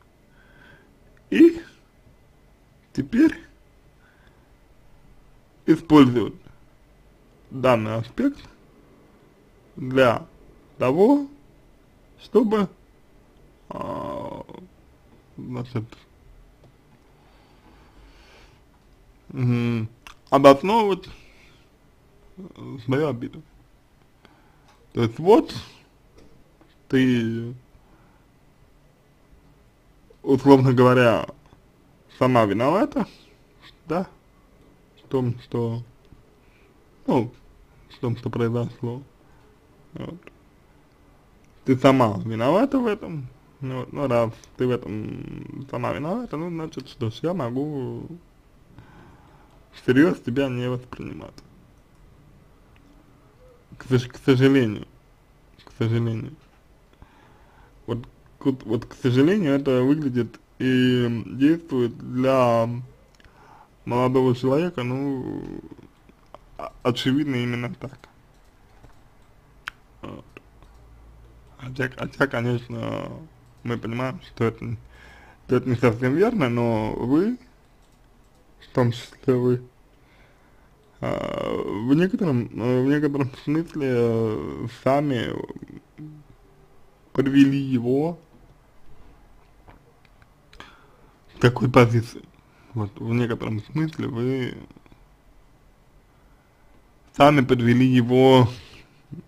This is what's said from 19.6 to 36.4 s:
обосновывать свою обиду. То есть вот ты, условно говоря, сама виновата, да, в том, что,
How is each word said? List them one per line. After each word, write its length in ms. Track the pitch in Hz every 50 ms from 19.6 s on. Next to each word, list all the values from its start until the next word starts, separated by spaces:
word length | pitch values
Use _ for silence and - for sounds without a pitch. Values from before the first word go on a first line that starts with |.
| 120 120 117 113 110 110 - _ - - - - _ -
обосновывать 800 | - 139 139 139 139 139 - 190 214 233 214 202 190 180 - - - - - - - - - - - - _ _ _ _ _ _ _ _ _ _ _ _ _ - - - 190 - - - 117 123 127 135 110
свою 240 | 117 131 139 156 151
обиду. 320 | 127 117 123 - - 160 - - - - - _ _ _ _ _ _ _ _ _ _ _ _ - _ _ _ _ _ _ _ _ _ _ _ _ -
То 100 | 117 117
есть 160 | 113 117 -
вот 340 | 156 180 220 311 - - - 117 - - - - - _ _ _ _ _ _ - - - - - - _ _ _ - _ _ _ _ -
ты, 680 | - 131 131 127 123 120 113 113 113 113 117 120 123 123 - _ - - _ _ _ - _ _ _ _ _ _ _ _ _ _ _ _ _ _ _ _ _ _ _ _ _ _ _ _ _ _ _ - _ _ _ _ _ _ _ _ _ _ _ _ _ _ - _ -
условно 500 | 139 139 127 131 139 139 135 131 135 127
говоря, 540 | 123 127 127 127 127 123 117 107 85 - - - - - _ _ - _ _ _ _ _ _ _ _ _ _ - -
сама 280 | 127 127 127 120 110
виновата, 640 | 101 95 104 120 139 165 202 240 285 - 285 208 - - - - - _ _ _ _ _ _ - - - _ _ -
да, 200 | 151 180 190 - - - _ _ _ _ _ _ _ - - _ _ _ _ _ _ _ -
в 40 | -
том, 320 | - 131 127 120 117 120
что, 420 | - - - 123 117 117 117 120 120 - - _ _ - - - - _ _ _